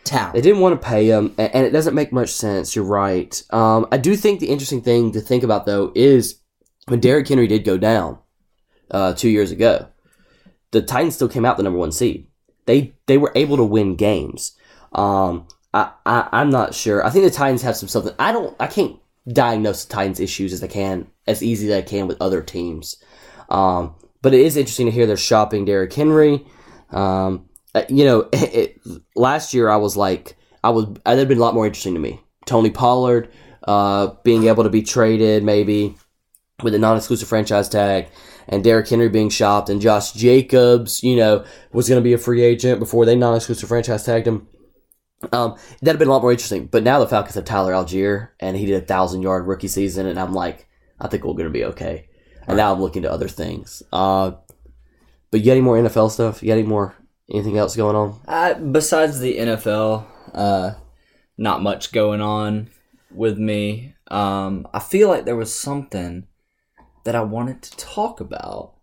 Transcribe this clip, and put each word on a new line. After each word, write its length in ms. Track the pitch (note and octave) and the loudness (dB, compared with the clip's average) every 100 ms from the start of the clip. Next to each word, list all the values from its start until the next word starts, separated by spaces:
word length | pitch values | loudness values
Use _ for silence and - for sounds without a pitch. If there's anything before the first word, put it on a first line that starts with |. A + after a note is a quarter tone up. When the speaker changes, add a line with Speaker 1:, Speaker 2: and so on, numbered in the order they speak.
| - | -6
Speaker 1:
talent. 280 | C3 F#2 | -4 -2
Speaker 2:
They 80 | G2+ | 2
didn't 180 | D#3 G#3 | 4 4
wanna 140 | F#3 E3+ | 4 2
pay 280 | - G#2+ A2 | 0 2 4
him, 280 | A2 G#2+ - | 4 2 -2
a-, 180 | A2 C3 | -2 0
and 80 | C3 | 2
it 40 | |
doesn't 240 | D#3 D#3+ | 2 0
make 180 | C#3+ D3 | 0 0
much 180 | B2+ A2 | -2 -2
sense. 440 | - A2 G2 - A2+ | -4 -4 -4 -4 -4
You're 80 | G2 | -2
right. 540 | G2+ G2 F#2 F2 - - | 0 0 -2 -4 -10 -4
Um, 360 | A2+ A2+ A2+ A2+ | 0 2 2 2
I 60 | C3+ | 0
do 180 | C#3 G#3 | 0 2
think 240 | G#3+ G3 | 0 0
the 100 | C#3+ | -2
interesting 320 | C#3 C3+ C3 | -4 -4 -4
thing 300 | B2 A#2+ A2+ | 0 2 2
to 100 | G#2+ | -2
think 220 | G#2+ B2+ | -2 -2
about, 240 | A#2 G#2 - | 0 -2 0
though, 240 | G2+ F#2+ | -2 0
is 460 | G#2 C#3 C3 A2 - _ _ _ _ - | 4 6 6 2 -8 _ _ _ _ -4
when 120 | A#2+ | 0
Derrick 280 | B2 C#3+ C3+ | 2 2 2
Henry 180 | C3+ A2+ | 2 2
did 180 | G#2+ | 2
go 140 | G2+ F#2 | 0 0
down, 400 | G#2+ A2 E2 A#1+ _ _ _ _ _ _ - | 2 0 -2 -8 _ _ _ _ _ _ -8
uh, 240 | G2 F#2+ | -2 -2
two 160 | F2+ A2 | 0 2
years 220 | G#2 F#2+ | 2 0
ago, 360 | E2 A2+ - - _ _ _ _ _ _ _ _ | 2 2 2 -2 _ _ _ _ _ _ _ _
the 100 | A2 | -2
Titans 320 | F2+ B2+ E3 | 0 0 -2
still 160 | - B2 | -2 -4
came 160 | B2+ A#2 | 0 0
out 120 | - | 0
the 60 | |
number 140 | G2 F2 | -2 -2
one 140 | E2 | -4
seed. 360 | D#2 A#2+ - - _ _ _ - | -2 -4 -4 -12 _ _ _ 0
They, 300 | C3+ B2 _ - | 0 0 _ 2
they 140 | C#3 | 2
were 120 | D3 C3 | 2 0
able 220 | D3 C#3 | 0 2
to 60 | |
win 320 | A2 G#2+ G2 E2+ | 2 2 0 0
games. 580 | G#2 F#2 C2+ - - _ _ _ _ | 0 0 -4 -10 -14 _ _ _ _
Um, 540 | - G2+ G2 F#2 E2+ - _ _ G#2 | -4 0 0 0 -4 -12 _ _ -2
I, 160 | - - - | -2 -4 -2
I, 200 | A#2 - | -2 0
I'm 180 | A#2 D3 | 0 2
not 240 | C3 G2+ | 2 0
sure. 320 | - A2 G2+ A2+ | -4 -2 0 2
I 60 | |
think 120 | F3 F#3 | 4 4
the 40 | |
Titans 300 | - C#3 B2 | 2 0 0
have 160 | B2 A2 | -2 -4
some 100 | G2 | -4
something. 260 | A2+ G2+ - | -4 -4 -4
I 140 | G3+ | -2
don't, 240 | A3+ E3+ - | -2 -4 -6
I 60 | B2 | -6
can't 320 | G#3 D3 - _ _ B2 | -2 -2 -4 _ _ -4
diagnose 580 | B2 A#2+ A2 G#2+ F#2+ - | 0 2 2 -2 -4 -6
the 80 | |
Titans' 260 | G#2+ G2 F2+ | -4 -4 -4
issues 340 | F#2+ - F#2+ | -6 -4 -6
as 100 | F2+ | -6
I 40 | F#2 | -8
can, 380 | G2+ G2 F2+ - _ - | -6 -4 -4 -8 _ -4
as 160 | A2 | -2
easy 280 | A#2 A2 G#2 | -2 -2 -2
as 60 | G2+ | -2
I 40 | |
can 240 | - G2+ F#2+ | -2 -4 -4
with 120 | - | -4
other 220 | F#2+ F2+ | -2 -4
teams. 540 | D2+ F#2 F2 D#2+ - - _ _ - - - | -6 -8 -8 -10 -14 -18 _ _ -20 -20 -6
Um, 440 | F#2+ F#2+ F2+ E2 - _ _ | 0 2 0 -4 -10 _ _
but 100 | C3 | 2
it 60 | C3 | 6
is 180 | D#3 C#3+ | 4 2
interesting 300 | C3 - A#2 | -4 -2 -2
to 40 | |
hear 140 | A#2 A2+ | 2 0
they're 120 | G2 | 0
shopping 480 | - A2 G#2 G#2 G2 | 2 2 2 -2 0
Derrick 280 | G2 F#2 | 0 -2
Henry. 540 | C#3 D3+ D#3 D3+ C#3+ - _ - - - | 0 2 4 4 2 -6 _ -20 -20 -10
Um, 560 | - G2 F#2+ F#2+ F#2 - _ _ - | -4 -2 0 -2 -4 -10 _ _ -4
uh, 80 | - | 0
you 160 | C#3 C#3 | 4 4
know, 240 | A2+ - | 4 2
<laughs> 40 | |
it, 460 | - - A2+ - - - E2+ _ G#2 | -2 0 0 -2 -4 -18 -18 _ 0
last 380 | B2+ D3+ - | 0 0 -2
year 160 | B2+ A2 | 0 2
I 80 | G#2+ | 2
was 180 | G#2 G2+ | 0 0
like, 380 | G2 F#2 - - _ _ | -2 -2 -8 -20 _ _
I 80 | A#2 | 0
was, 140 | A2+ G#2+ - - | 0 -2 -4 0
uh, 100 | B2 | 2
that'd 120 | C3+ | 4
been 100 | B2 | 4
a 40 | |
lot 120 | A#2 | 2
more 120 | A#2 G#2+ | 2 0
interesting 280 | G#2 F#2+ | -2 -6
to 60 | E2+ | -6
me. 220 | B1+ - _ _ - | -6 -10 _ _ -2
Tony 240 | A#2 A2 | 2 2
Pollard, 600 | A2 B2 B2 B2 A#2+ A2+ _ - - - | 2 2 2 2 0 -2 _ -20 -12 -2
uh, 460 | G2+ G2+ G2+ G2 - | 0 2 0 -2 -2
being 240 | A#2+ A2+ A2 | 2 4 4
able 160 | A2 | 4
to 60 | G#2+ | 2
be 120 | G#2+ | 2
traded 640 | A2 B2+ A2 A2 A2 G#2+ | 0 0 2 4 2 2
maybe 520 | G#2 G#2 G2+ G#2 G#2 - _ _ _ _ _ - | 2 2 2 0 -2 -6 _ _ _ _ _ -6
with 100 | A#2 G#2+ | -2 2
a 40 | |
non-exclusive 480 | A2 A2 - A#2 A2+ | 2 2 0 -4 -2
franchise 420 | A2 G#2 G#2 G2+ | -2 0 -2 0
tag, 400 | G#2+ G2+ F#2+ - - - - - | 0 0 0 -4 -14 -20 -20 -6
and 160 | G#2 | 0
Derrick 260 | A2+ A2+ - | 4 2 2
Henry 180 | A#2 A#2 | 2 2
being 220 | A2 G#2+ | 2 0
shopped, 400 | - G#2 G2+ G2+ | 0 2 2 0
and 100 | G2+ | 0
Josh 320 | A2 G#2 - | 2 2 0
Jacobs, 920 | G#2 A#2+ C3 C3 B2+ B2 A#2+ A2+ - | 0 4 4 6 4 6 4 2 -4
you 120 | B2+ B2 | 0 2
know, 300 | A2 G#2 - - - | 4 2 0 -20 -8
was 160 | A#2 A#2+ | -4 2
gonna 140 | B2 | 2
be 120 | A#2+ | 4
a 40 | A#2+ | 2
free 240 | B2 A#2+ | 0 2
agent 380 | A#2+ A#2 B2+ A2+ | 4 2 0 0
before 260 | A2 A#2 A2+ | 0 2 4
they 100 | A#2+ | 4
non-exclusive 540 | A#2+ A2+ - A2+ A2+ | 2 0 -2 -6 -2
franchise 340 | A#2+ A#2 G#2+ | -2 -2 -4
tagged 240 | B2 A2+ A#2 | -2 -2 0
him. 200 | G#2+ - _ _ _ _ _ _ _ - | -4 -6 _ _ _ _ _ _ _ -6
Um, 240 | A#2+ A2+ - - - | -2 -2 -6 -20 -4
that'd 140 | C#3+ D3+ | 0 2
have 40 | |
been 80 | C#3+ | 4
a 40 | |
lot 100 | C3+ | 4
more 100 | B2 | 4
interesting. 340 | A#2+ - F#2+ B1 | 0 -2 -8 -2
But 180 | A2+ | 0
now 160 | A2+ C#3+ | 4 2
the 80 | - | 2
Falcons 280 | G#2+ G2+ G#2 | 0 -2 -8
have 100 | - | -4
Tyler 280 | G#2 F#2 | -2 0
Algier, 600 | F#2 E2+ F#2+ G2 G2+ A2+ - | 0 -2 -2 -2 -2 -6 -12
and 180 | F#2 F#2+ | -8 -6
he 80 | G2+ | -2
did 160 | F#2+ | -4
a 40 | - | -2
thousand-yard 640 | F#2 F2+ F#2 F#2+ F#2 F2+ | -2 -2 -2 -2 -2 -4
rookie 200 | F#2+ F#2+ | -6 -6
season, 380 | F#2+ G2 F2 F#2+ | -4 -4 -4 -6
and 140 | F2 | -6
I'm 140 | F2+ | -6
like, 340 | F#2+ F2+ - _ _ _ - | -6 -6 -10 _ _ _ -14
"I 80 | - | -8
think 160 | - | -6
we're 100 | - - | -6 -6
gonna 140 | E2 | -6
be 160 | B1 G#1 | -6 -6
okay." 420 | - E2+ D#2+ - _ _ - - | -8 -10 -10 -14 _ _ -18 -4
And 100 | G2+ | 0
now 160 | G#2+ | 0
I'm 80 | F#2+ | 0
looking 220 | F#2 F#2+ | -2 -4
to 80 | - | -6
other 160 | - - | -4 -8
things. 560 | - E2 E2 - - - | -8 -10 -10 -16 -20 -8
Uh, 380 | F2+ F#2+ F#2+ F#2+ - _ _ - _ _ _ _ _ - | -2 0 0 -2 -6 _ _ -20 _ _ _ _ _ -4
but 100 | A2 | 0
you 60 | A2 | 4
got 60 | |
any 100 | C3 | 4
more 160 | B2+ A2+ | 4 4
N 80 | A2+ | 2
F 120 | A#2 | 2
L 120 | A2 | 0
stuff? 320 | - A2+ - | 0 -4 -4
You 60 | A2 | -2
got 100 | A2 | 0
any 100 | G#2+ | 0
more, 280 | G#2 G2 - _ _ - | -2 -4 -8 _ _ -10
anything 260 | G#2 G#2 G#2 | -6 -4 -2
else 180 | G2 A2+ | -2 -2
going 200 | G#2 G#2+ | 0 0
on? 240 | G#2 G#2 - | -2 -6 -6
Speaker 1:
Uh, 280 | E3 F3 D#3 | -2 -2 -2
besides 640 | D3 D3+ D3+ D#3+ D#3 C3+ | -2 -2 0 0 0 -2
the 180 | B2+ - | -6 -4
N 120 | A#2 | -4
F 180 | A2 A2 | -4 -2
L, 400 | G#2+ A2 A2 A2 - - | -2 -2 -2 -8 -20 -16
uh, 380 | - G2+ F#2+ F#2 G2+ - _ _ _ _ - | -6 -2 0 -2 -8 -18 _ _ _ _ -8
not 240 | G#2+ - | -4 -2
much 300 | G2+ - - | -2 -6 -6
going 300 | A2+ G#2+ G#2 | -2 0 -2
on 500 | G#2+ G#2+ G#2+ G#2+ A2 _ _ _ _ | -2 -4 -4 -6 -8 _ _ _ _
with 260 | F2+ A2+ G2+ | -4 -4 -2
me. 560 | G#2+ G#2 G#2 A2 C3 _ - | -4 -4 -4 -8 -12 _ -8
Um, 600 | G2+ G2 G2 G2 F#3 - | -4 -2 -4 -6 -8 -10
I 60 | - | -12
feel 280 | - G3 G#3 | -4 2 2
like 160 | D#3 - | 2 -2
there 100 | A#2 | -6
was 180 | A2 | -6
something 720 | - C#3 C#3+ C3+ F#2+ F2 F2 - _ _ _ _ _ _ _ | -8 -8 -8 -8 -10 -10 -12 -16 _ _ _ _ _ _ _
that 120 | - G3 | -6 -4
I 60 | |
wanted 400 | G#3+ A3 B3 B3+ | -4 -6 -8 -10
to 160 | - - | -18 -20
talk 420 | - - A#3 - | -14 -6 -6 -8
about. 540 | - - G1+ G1+ - _ | -16 -14 -14 -14 -16 _